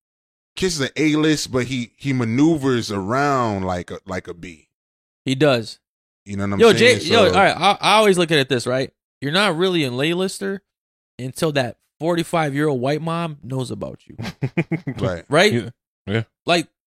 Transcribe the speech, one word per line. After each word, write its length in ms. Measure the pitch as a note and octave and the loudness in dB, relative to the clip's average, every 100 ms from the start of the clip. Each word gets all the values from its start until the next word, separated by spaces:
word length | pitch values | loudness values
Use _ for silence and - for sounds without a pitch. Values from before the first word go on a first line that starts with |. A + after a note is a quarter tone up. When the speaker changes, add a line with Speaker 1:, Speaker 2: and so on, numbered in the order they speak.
| _ _ _ _ _ - | _ _ _ _ _ -4
Speaker 1:
Kiss 200 | F#3 D#3 | -4 -2
is 40 | |
an 100 | B2+ C3 | -4 0
A-list, 560 | D#3 D3+ D#3 D3+ - | 0 2 2 0 -2
but 140 | B2 B2 | -4 -4
he, 260 | C3 A#2 _ | -6 -8 _
he 160 | C#3 | -4
maneuvers 760 | C3 A2+ A#2+ D#3 D#3+ C3+ A#2+ G#2 | -2 0 4 4 4 0 0 -2
around 760 | G2+ F#2+ B2+ C#3+ C3+ A#2 G2 | -4 -2 0 0 0 0 -2
like 260 | F#2 F2+ - | -4 -4 -8
a, 100 | F2 F#2+ | -14 -10
like 220 | F#2 F#2 | -10 -10
a 60 | |
B. 340 | E2+ F2 D#2 _ _ _ _ _ _ - | -14 -16 -18 _ _ _ _ _ _ -6
Speaker 2:
He 80 | |
does. 440 | C3+ D3 B2 G#2+ - _ _ _ _ | 2 2 2 -2 -14 _ _ _ _
Speaker 1:
You 140 | G2+ G2+ | -10 -6
know 60 | |
what 100 | G2+ | -2
I'm 60 | G2+ | 6
Speaker 2:
Yo, 120 | A3+ | 6
Speaker 1:
saying? 280 | - A#3 A3 | 6 4 4
Speaker 2:
Jay, 40 | D#3+ | 2
yo, 200 | A3+ F#3 | 4 4
Speaker 1:
So 80 | |
Speaker 2:
all 100 | F3+ | 4
right, 100 | F3+ | 4
I, 220 | - F#3 - | 2 0 0
I 100 | E3 G#3+ | 2 4
always 200 | G#3+ F3+ | 4 4
look 140 | D#3+ | 2
at 80 | D#3 | 2
it 100 | C3 | 2
this, 180 | B2 B2 | -2 0
right? 260 | C3 C3 _ _ _ | -4 -4 _ _ _
You're 120 | C#3 | -4
not 260 | F3+ G#3 D#3+ | 0 0 0
really 260 | F#3+ F3 | 0 0
an 80 | C#3 | 0
A-lister 720 | B2 D3+ F3 F#3+ - G3 G3 - _ _ _ _ - | 0 -2 0 -4 -6 -8 -8 -12 _ _ _ _ -12
until 340 | B2+ - E3 | -12 -4 -2
that 240 | C#3 A#2+ - _ - | 0 -4 -8 _ -6
forty-five-year-old 800 | D#3+ F3 D#3+ E3+ D3+ C#3 D3+ B2+ | -2 -2 0 0 0 0 0 0
white 220 | C3 D3+ | -2 -2
mom 360 | E3 E3+ E3+ D3 | -4 -4 -6 -10
knows 280 | A#2 C3 B2 | -8 -6 -6
about 360 | G2+ - - - | -8 -10 -12 -16
you. 100 | - | -12
Speaker 3:
<laughs> 40 | A2+ - C3 - - E3+ - A#2+ | -12 -6 -4 -4 -4 -6 -6 -4
Speaker 1:
Right. 260 | G#2 E2+ - | -4 -4 0
Speaker 2:
Right? 240 | D3 F#3+ | 2 4
Speaker 3:
Yeah. 180 | A#2 G#2+ - _ _ - | 2 -4 -14 _ _ -4
Yeah. 160 | A2 A2 _ D3 | -4 -4 _ -2
Speaker 2:
Like, 220 | F3 - _ _ | -2 -2 _ _